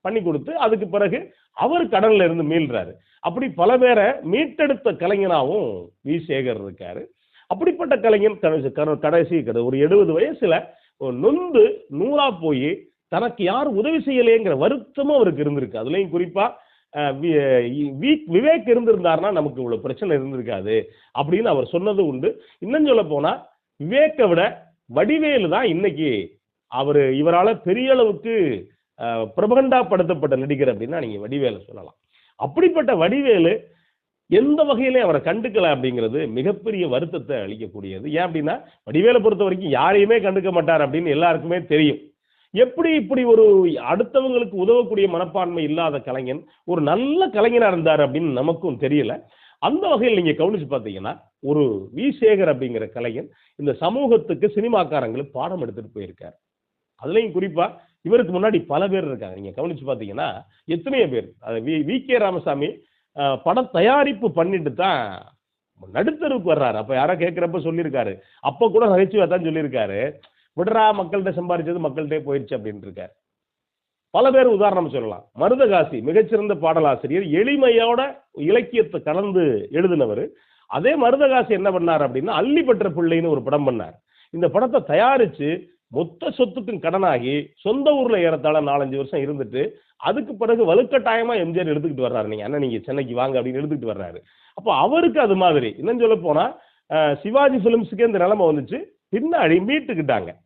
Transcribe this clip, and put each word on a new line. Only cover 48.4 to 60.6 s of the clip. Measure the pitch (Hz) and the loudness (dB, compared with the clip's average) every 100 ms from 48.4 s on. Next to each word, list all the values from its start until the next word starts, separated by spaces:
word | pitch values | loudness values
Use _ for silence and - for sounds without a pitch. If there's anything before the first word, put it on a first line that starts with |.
| 147 165 170 120 | -2 -2 -4 -4
தெரியல. | 131 147 113 147 - _ _ _ | 0 0 0 -6 -12 _ _ _
அந்த | 175 302 381 | -2 0 0
வகையில் | 269 240 208 | 2 2 2
நீங்க | 165 151 | 0 0
கவனிச்சு | 170 208 139 | 0 -2 -4
பார்த்தீங்கன்னா, | 135 110 95 104 170 _ _ | -6 -6 -10 -10 -12 _ _
ஒரு | 135 147 139 101 95 131 | -2 0 2 0 -8 -4
வி. | 262 - | -4 2
சேகர் | 220 208 175 131 | 2 4 2 0
அப்படிங்கிற | 131 117 107 | -2 -6 -8
கலைஞன் | 123 120 113 - _ _ _ | -8 -8 -8 -12 _ _ _
இந்த | 143 | -4
சமூகத்துக்கு, | 123 165 240 277 226 - 170 208 | -2 -2 -2 2 2 0 -2 -2
சினிமாக்காரங்களுக்கு | 208 226 220 - 147 120 117 143 | -2 0 0 0 -2 -4 -6 -10
பாடம் | 131 156 185 | -8 -8 -6
எடுத்துட்டு | 120 107 107 107 | -8 -10 -16 -14
போயிருக்காரு. | 95 87 87 _ _ _ _ _ _ _ | -16 -16 -20 _ _ _ _ _ _ _
அதுலயும் | 127 208 226 | -2 -2 0
குறிப்பா, | 170 190 156 185 - _ _ | -4 -4 -2 -4 -4 _ _
இவருக்கு | 160 233 180 180 | 0 0 2 0
முன்னாடி | 214 208 170 | 0 -2 -2
பல | 147 196 | -4 -2
பேர் | 190 | -4
இருக்காங்க. | 160 123 101 92 | -6 -10 -12 -14
நீங்க | 98 110 | -14 -8
கவனிச்சு | 165 160 131 | -8 -8 -8
பார்த்தீங்கன்னா, | 123 107 104 156 98 - _ | -8 -8 -8 -8 -10 -18 _